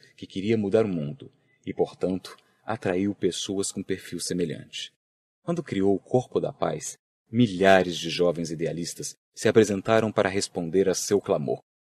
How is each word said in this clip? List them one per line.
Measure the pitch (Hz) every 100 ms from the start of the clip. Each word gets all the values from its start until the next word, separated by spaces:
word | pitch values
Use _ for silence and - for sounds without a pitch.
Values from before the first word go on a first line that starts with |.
| _ -
que | -
queria | 95 104 113
mudar | 98 110 101
o |
mundo | 85 71 69 - _ _ _ 95
e, |
portanto, | 90 85 - 90 92 - - _ _
atraiu | - 113 98 92 101 98
pessoas | 92 - - 98 98
com | 101
perfil | 92 92 - 87
semelhante. | - 90 82 - - - - _ _ _ _ _
Quando | - 170
criou | 147 98 98 95
o |
Corpo | - 127 - 92
da | 80
Paz, | - 85 78 - - _ _ -
milhares | 113 117 90 95 95 90 78
de | 82
jovens | 78 87 82 80
idealistas | 80 78 80 80 - 73 - _
se | - 110
apresentaram | 113 104 95 - 113 110
para | 104 98
responder | 98 - 92 82 92 92
a |
seu | 87 - 101
clamor. | - 82 64 - _ _